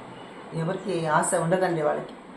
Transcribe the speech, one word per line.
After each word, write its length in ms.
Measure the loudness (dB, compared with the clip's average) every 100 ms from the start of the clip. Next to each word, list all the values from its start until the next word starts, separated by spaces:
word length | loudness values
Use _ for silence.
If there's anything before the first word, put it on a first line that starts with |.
| -16 -16 -16 -16 -10
ఎవరికి 520 | -4 -2 -2 -2 -2 2
ఆశ 280 | 2 4
ఉండదండి 480 | 2 4 4 4 4
వాళ్ళకి. 320 | 2 0 -4 -10 -16